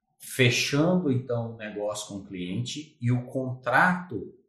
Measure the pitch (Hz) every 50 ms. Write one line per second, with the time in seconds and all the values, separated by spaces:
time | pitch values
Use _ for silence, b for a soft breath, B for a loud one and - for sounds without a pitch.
0 | _ _ _ _ - - - - 127 120 - - - - 143 143 156 180 185 180
1 | 160 143 127 123 - - 120 117 117 113 110 110 107 104 95 104 104 104 104 -
2 | - - 101 98 98 - 98 90 90 87 95 120 123 - - 147 156 - _ -
3 | 120 120 123 123 - - - 131 131 123 123 - - 123 127 147 175 185 180 -
4 | - - 117 95 85 - - _ _